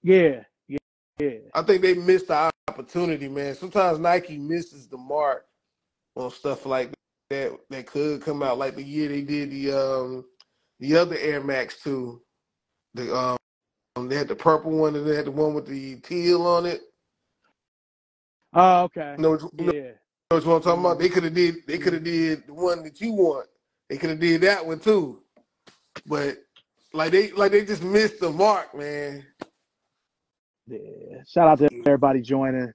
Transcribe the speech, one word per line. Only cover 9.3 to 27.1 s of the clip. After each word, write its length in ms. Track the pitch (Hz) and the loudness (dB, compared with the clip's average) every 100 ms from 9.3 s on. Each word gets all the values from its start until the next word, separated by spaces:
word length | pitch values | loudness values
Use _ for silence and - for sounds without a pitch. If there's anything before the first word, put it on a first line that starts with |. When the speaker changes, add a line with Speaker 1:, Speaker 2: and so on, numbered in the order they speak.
| 147 143 | -6 -6
Speaker 2:
the, 200 | 139 139 | -6 -4
um, 540 | 139 135 131 127 127 127 _ _ _ _ _ | -2 -2 -2 -6 -10 -16 _ _ _ _ _
the 160 | 131 160 | 2 4
other 200 | 175 165 | 4 0
Air 240 | 151 147 | -4 -4
Max 400 | 139 135 117 - | -4 -4 -6 -8
too. 400 | - 135 123 120 _ _ _ _ _ _ _ | -8 -6 -8 -12 _ _ _ _ _ _ _
The, 220 | - 120 123 | -12 -6 -4
um, 220 | 127 123 _ _ _ _ _ - 123 | -2 -4 _ _ _ _ _ -10 -6
they 60 | 139 | -4
had 100 | 143 | -4
the 80 | - | 0
purple 360 | 165 156 151 | 2 2 2
one 240 | 160 156 151 | 0 0 0
and 120 | 147 | -2
they 80 | 151 | -2
had 100 | 147 | -2
the 60 | |
one 220 | 139 151 | -2 -2
with 120 | 151 135 | -2 -8
the 300 | 139 135 127 | -12 -12 -16
teal 440 | - 175 175 175 175 | -8 -2 2 2 4
on 200 | 175 175 | 2 0
it. 160 | 165 - _ _ _ _ _ _ _ _ _ _ _ _ _ _ _ _ | -6 -12 _ _ _ _ _ _ _ _ _ _ _ _ _ _ _ _
Speaker 1:
Oh, 300 | 165 185 180 | 6 6 6
okay. 320 | 180 - 147 143 | 2 -4 -12 0
Speaker 2:
You 60 | |
know 80 | 160 | 0
which, 100 | 156 156 147 | 0 -4 -6
you 80 | 170 | -4
know, 80 | |
Speaker 1:
Yeah. 60 | 151 | -4
Speaker 2:
you 140 | 131 110 _ _ _ | -6 -18 _ _ _
know 60 | 165 | 0
which 80 | 151 | 4
one 100 | 165 | 2
I'm 40 | |
talking 200 | 175 170 | 4 2
about? 160 | 180 170 | 2 2
Speaker 1:
Mm-hmm. 40 | |
Speaker 2:
They 60 | 180 | 0
coulda 200 | 180 165 | 0 -2
did, 260 | 165 175 165 - | 0 0 0 -8
they 60 | 165 | -2
Speaker 1:
Mm-hmm. 80 | |
Speaker 2:
coulda 160 | 180 170 | -2 -2
did 460 | 160 170 160 151 131 | -2 -2 0 -2 -8
the 60 | |
one 300 | 147 180 175 | -4 -2 -2
that 160 | 156 139 | -6 -10
you 120 | 220 | -6
want. 340 | 214 175 135 - _ _ _ _ | 2 2 2 -8 _ _ _ _
They 80 | 139 | -6
coulda 180 | 165 156 | -4 0
did 260 | 170 165 | 2 4
that 240 | 185 202 165 | 4 2 -2
one 140 | 160 | -4
too. 420 | 208 214 147 - _ _ _ _ _ _ _ - - | 2 2 2 -10 _ _ _ _ _ _ _ -20 -6
But, 320 | 151 143 - _ _ _ _ _ | -4 -4 -6 _ _ _ _ _
like, 180 | 156 160 | -4 2